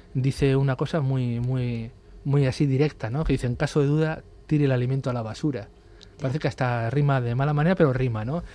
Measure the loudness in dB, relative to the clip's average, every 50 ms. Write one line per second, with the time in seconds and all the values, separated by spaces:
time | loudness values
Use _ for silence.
0 | -16 -8 -4 -2 0 0 0 2 2 2 4 4 2 2 0 0 -2 -2 -2 -2
1 | 0 0 0 0 0 -2 -2 -2 -2 -2 -2 -2 -2 -2 -4 -4 -6 -8 -12 -16
2 | -20 -20 -20 -10 -4 0 2 2 2 2 2 2 0 2 2 2 2 0 0 -4
3 | -6 -4 -4 -2 0 0 0 0 0 -2 -2 -2 -2 0 2 2 2 2 2 2
4 | 0 0 -2 -6 -10 -16 -20 -20 -4 0 0 2 2 2 2 2 2 0 0 -2
5 | -2 -2 -4 -4 -4 -6 -6 -4 -4 -4 -4 -4 -8 -12 -16 -20 -20 -20 -20 -20
6 | -20 -20 -12 -6 -4 -4 -2 -2 -2 -4 -2 0 0 0 0 0 -2 0 0 2
7 | 2 4 2 2 2 0 0 0 0 2 2 2 2 2 4 4 4 4 4 2
8 | 0 -2 -2 -2 -4 -4 -6 -6 -8 -10 -14